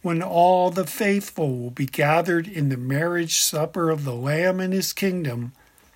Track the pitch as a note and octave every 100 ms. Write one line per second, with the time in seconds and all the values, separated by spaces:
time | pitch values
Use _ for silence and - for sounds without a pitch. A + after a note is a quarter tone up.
0 | F3+ E3 F#3 F3 F3 F#3 F3+ F3+ F#3 -
1 | G#3 G3+ G3 - D#3 B2+ A#2+ B2 C#3 -
2 | D3 D#3+ F3 E3+ E3+ F#3 C#3+ B2+ B2+ C3+
3 | E3+ F3 E3 - - D#3 D#3+ F#3+ E3 D#3+
4 | C#3+ A#2+ C3 D3+ F3+ F#3 F#3 F#3+ F3+ -
5 | G3 F3+ D#3 A#2+ A#2+ - _ _ _